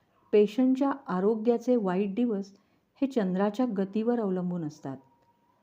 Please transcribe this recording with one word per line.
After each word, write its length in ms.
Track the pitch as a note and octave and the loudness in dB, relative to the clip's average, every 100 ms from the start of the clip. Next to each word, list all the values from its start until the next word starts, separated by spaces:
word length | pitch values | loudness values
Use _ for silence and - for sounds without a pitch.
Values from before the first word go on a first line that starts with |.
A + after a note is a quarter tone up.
| _ _ _ | _ _ _
पेशंटच्या 600 | G#3 G#3 A#3 B3+ B3+ C#4 C#4 - | 4 4 4 2 2 0 -2 -4
आरोग्याचे 680 | F3+ G3 A3+ A3 A#3 A#3 B3 | 0 0 2 2 0 2 0
वाईट 380 | F#3+ F3+ G#3 | 2 0 -2
दिवस 380 | F#3+ A#3+ G3 G3 - _ _ _ - | -2 -2 -2 -6 -14 _ _ _ -4
हे 60 | C4+ | -2
चंद्राच्या 600 | C4 F#3+ F#3 G#3 G#3 B3+ G3+ | 0 0 0 0 0 -2 -2
गतीवर 420 | F#3+ G#3+ A3 A#3+ | -4 -2 -2 0
अवलंबून 440 | G#3 F#3 F3+ F3 | 0 -2 -4 -4
असतात. 320 | D#3 - C#3 C3 _ _ _ _ _ _ | -6 -8 -12 -12 _ _ _ _ _ _